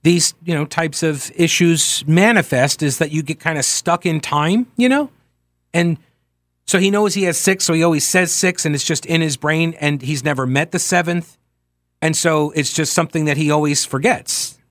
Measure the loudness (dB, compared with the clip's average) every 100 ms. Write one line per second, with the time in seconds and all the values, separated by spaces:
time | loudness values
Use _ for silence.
0 | 4 2 0 -4 -6 -4 -2 -2 -4 -2
1 | -2 -2 -8 0 0 4 4 4 0 -2
2 | 2 4 6 4 2 0 0 0 -2 -2
3 | -2 -2 -4 -6 -4 -2 -2 -2 -2 0
4 | 0 -2 -2 0 2 0 -2 0 2 2
5 | -2 _ _ _ _ _ _ 0 0 -2
6 | _ _ _ _ _ _ -2 2 2 2
7 | 0 0 -2 0 0 0 0 2 2 2
8 | 0 0 0 0 0 0 -2 -2 -2 -4
9 | 0 0 0 -2 -2 0 0 -2 -4 -2
10 | -4 -4 -2 -2 0 0 0 -4 0 0
11 | 0 -4 -6 _ _ _ _ _ _ _
12 | -2 0 0 0 0 -2 -2 -2 0 0
13 | -2 -2 -2 0 0 2 0 -2 -2 -2
14 | 0 -2 -4 -6 -6 -12 _